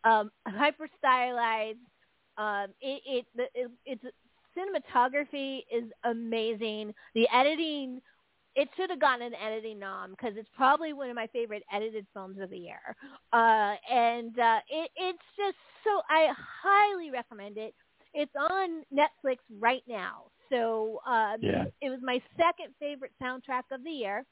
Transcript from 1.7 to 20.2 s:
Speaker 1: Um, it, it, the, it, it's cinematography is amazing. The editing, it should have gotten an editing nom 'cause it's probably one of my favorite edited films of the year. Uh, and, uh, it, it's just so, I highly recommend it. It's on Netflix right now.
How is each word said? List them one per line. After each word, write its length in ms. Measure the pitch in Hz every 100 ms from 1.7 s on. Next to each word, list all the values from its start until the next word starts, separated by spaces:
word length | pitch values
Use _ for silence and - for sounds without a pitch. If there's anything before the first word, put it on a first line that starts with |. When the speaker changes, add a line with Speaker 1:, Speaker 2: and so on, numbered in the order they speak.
| 226 247 _ _ _ _ -
Speaker 1:
Um, 300 | 214 202 196 _
it, 200 | 269 277 262
it, 200 | 254 - 233
the, 80 | 247
it, 180 | 240 247 247 -
it's 180 | 247 254 _ _ _ _ -
cinematography 1040 | 381 339 - - 254 277 285 285 269 269 -
is 140 | 233 233 -
amazing. 920 | 240 233 233 226 220 220 226 214 214 - - 226
The 120 | 233
editing, 680 | 247 277 311 320 294 262 254 _ _ _ _ _ -
it 140 | 285 -
should 120 | 370
have 100 | 339
gotten 240 | 285 247 240
an 80 | 220
editing 440 | 220 220 220 214
nom 360 | 196 190 185 190
'cause 180 | 240 208
it's 140 | 214 -
probably 380 | 262 302 320
one 160 | 285 262
of 60 | 240
my 120 | 226
favorite 360 | 247 233 208 -
edited 340 | 202 220 214 196
films 260 | 202 190 196
of 100 | 185
the 80 | 190
year. 380 | 170 - - - 277 269 _
Uh, 420 | 233 226 220 208 208 -
and, 480 | 247 233 240 233 233
uh, 200 | 233 220 -
it, 220 | 311 330 -
it's 280 | 370 339 _ -
just 200 | 403 - _ -
so, 180 | 427 392 -
I 220 | 311 311 285
highly 720 | - - 381 403 415 381 320
recommend 460 | 254 - 214 202 208
it. 160 | 220 _ _ _ _
It's 180 | 294 294 277
on 440 | 311 381 370 330 -
Netflix 440 | 277 302 _ 277 254 _ 208
right 240 | 233 254 -
now. 380 | 220 185 -